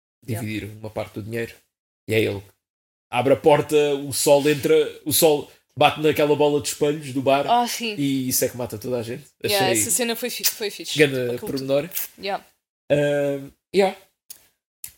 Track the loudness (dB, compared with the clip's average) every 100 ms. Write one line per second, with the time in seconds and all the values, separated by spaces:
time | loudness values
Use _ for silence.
0 | _ _ -10 -8 -6 -8 -10 -14 -12 -10
1 | -8 -10 -10 -8 -8 -12 _ _ _ _
2 | -2 0 0 -4 -12 _ _ _ _ _
3 | -8 0 2 4 6 4 4 2 2 0
4 | -4 0 4 4 4 2 2 2 2 -4
5 | -4 2 4 2 -4 _ _ 2 2 2
6 | 0 2 2 4 2 2 -2 -2 -2 -2
7 | -4 -2 2 2 4 2 0 -4 -6 -4
8 | -2 -2 -2 -2 -2 -4 -8 -8 -6 -6
9 | -6 -12 -10 -2 0 2 2 0 0 -2
10 | -2 -4 -6 -4 -4 -4 -8 -8 -2 2
11 | 4 2 -4 -6 -6 -8 -2 -2 -2 -8
12 | -10 -12 -8 -8 -10 _ _ _ -2 0
13 | 0 0 -2 -4 -10 _ _ 0 0 0
14 | _ _ -20 -20 _ _ _ _ -20